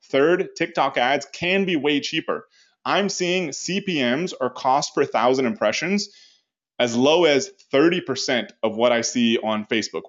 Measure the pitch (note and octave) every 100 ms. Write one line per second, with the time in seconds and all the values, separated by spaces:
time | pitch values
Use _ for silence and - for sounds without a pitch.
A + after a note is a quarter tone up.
0 | _ C3+ D3 F3+ E3+ - E3+ - C3+ C#3
1 | B2 C#3 - - F3 G3 F#3+ E3 C#3+ D3
2 | - D#3+ D#3+ D#2+ - _ _ _ B2+ D#3+
3 | G3 F#3 F3+ F#3 E3 - - F#3 G3 D#3+
4 | B2 C3 F3+ - B2+ - C3 C3+ D3 -
5 | C3+ A#2 A#2+ C3 B2+ G#2 G#2+ A2 D#3+ G3+
6 | G3+ - - _ _ _ _ - B2 A#2
7 | C3+ D#3+ E3 C#3 C3 - _ C3+ D#3+ F3+
8 | - C3 - B2 G#2 - A2+ G#2 A#2+ A#2+
9 | A2 B2+ A#2 A#2 A2 G#2+ G#2+ A#2 G2+ E2